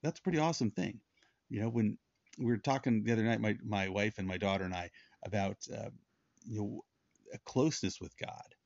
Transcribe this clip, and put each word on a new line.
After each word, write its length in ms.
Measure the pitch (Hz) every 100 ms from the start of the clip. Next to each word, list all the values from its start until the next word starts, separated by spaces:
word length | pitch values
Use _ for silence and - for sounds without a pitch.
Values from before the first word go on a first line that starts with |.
that's 160 | 147 165
a 20 |
pretty 160 | - 165
awesome 320 | 156 160 117
thing. 300 | - 98 98 _ _ _ _ _
You 140 | 107
know, 60 | 110
when 300 | 117 107 - _ _ _ -
we 60 |
were 140 | 120 113
talking 440 | 143 135 135 110
the 100 | 107
other 120 | 113
night, 160 | 110 113
my, 160 | 107 104
my 240 | 113 104 95
wife 260 | 95 107 107
and 100 | 95
my 80 | 92
daughter 260 | 98 98
and 120 | 92
I, 160 | 90 87 - - _
about, 320 | - 101 98 92 - -
uh, 140 | 107 - _ _ _ _
you 160 | - 107
know, 240 | 104 - - _ _ _ -
a 40 | -
closeness 560 | - 127 156 - 95 -
with 160 | 80 -
God. 380 | - - - _